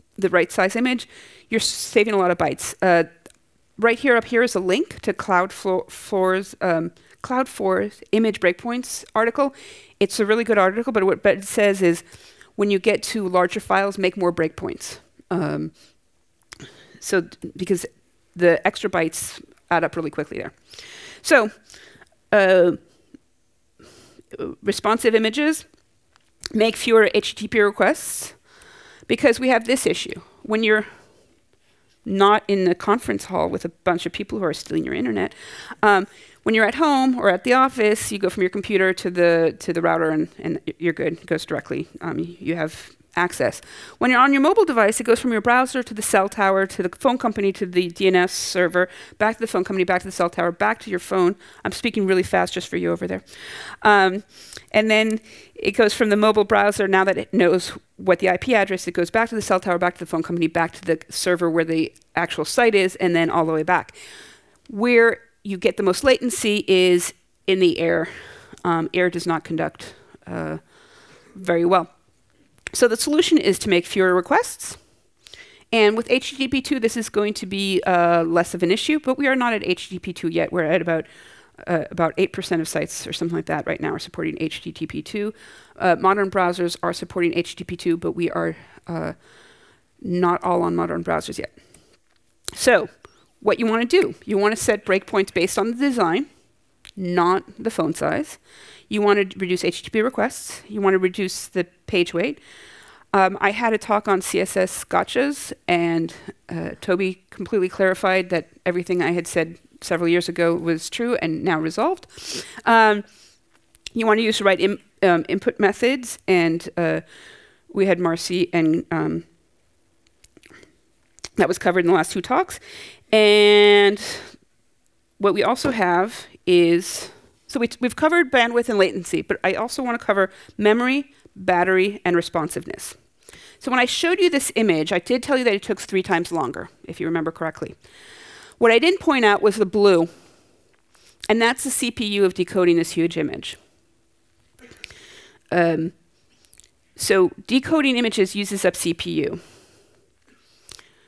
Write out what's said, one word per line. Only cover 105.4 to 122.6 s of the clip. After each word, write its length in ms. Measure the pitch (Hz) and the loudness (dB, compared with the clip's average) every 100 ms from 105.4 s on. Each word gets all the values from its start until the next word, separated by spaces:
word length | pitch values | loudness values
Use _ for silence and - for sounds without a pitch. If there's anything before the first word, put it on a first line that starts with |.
| - - - | -10 -10 -2
and, 460 | 175 170 165 165 - - - - | 0 0 -2 -4 -10 -20 -20 -12
uh, 220 | 170 165 - | -10 -10 -8
Toby 420 | - 180 190 185 _ | -2 0 -2 -6 _
completely 380 | - 180 214 185 | -14 -4 -2 -2
clarified 640 | - 190 185 190 185 180 | 0 0 0 0 0 0
that 200 | 170 - _ 185 | -4 -4 _ -4
everything 360 | 180 180 180 | -4 -2 -2
I 100 | 160 | 0
had 160 | 175 165 | -2 -2
said 300 | 175 160 170 _ _ | -4 -4 -8 _ _
several 260 | - 170 170 | -6 -2 2
years 220 | 175 170 | 0 0
ago 260 | 175 170 170 | -2 0 0
was 340 | 165 160 - | -2 -4 -6
true 260 | - 240 247 | -6 -4 -2
and 280 | 165 160 | -4 -2
now 160 | 170 156 | -2 -2
resolved. 480 | 160 185 302 370 - - - - - - - | -2 -2 -2 -4 -10 -18 -12 -12 -12 -6 4
Um, 380 | 226 220 208 - _ - _ _ _ _ _ - | 6 6 2 -4 _ -20 _ _ _ _ _ -10
you 120 | 233 220 | -2 2
wanna 160 | 214 | 2
use 160 | 220 220 | 2 2
the 60 | |
right 160 | 196 190 | 2 2
im-, 200 | 196 - _ _ | 0 -2 _ _
um, 240 | 190 170 156 | 2 2 0
input 320 | 190 - - | -2 -4 0
methods, 600 | 202 - 240 269 240 - - | 0 2 0 0 -6 -10 0
and, 420 | 185 165 165 - - | 2 2 -2 -6 -4
uh, 240 | 165 160 - - - - _ _ _ | -2 -2 -8 -20 -20 -20 _ _ _
we 120 | 202 196 | -2 2
had 140 | 175 | 2
Marcy, 500 | 175 165 - 180 170 | 0 -2 -4 -2 0
and, 320 | 170 160 165 - | 2 2 0 -2
um, 340 | 160 156 165 - _ _ _ _ _ _ _ _ _ - _ _ - - _ _ _ _ _ - - | -4 -2 -4 -10 _ _ _ _ _ _ _ _ _ -20 _ _ -20 -20 _ _ _ _ _ -8 0
that 120 | - | 0
was 100 | - | 2
covered 240 | 208 190 | 0 2
in 60 | 170 | 2
the 60 | |
last 180 | 175 160 | 2 2
two 100 | 196 | -4
talks. 380 | - 277 381 - | -2 -2 -2 -8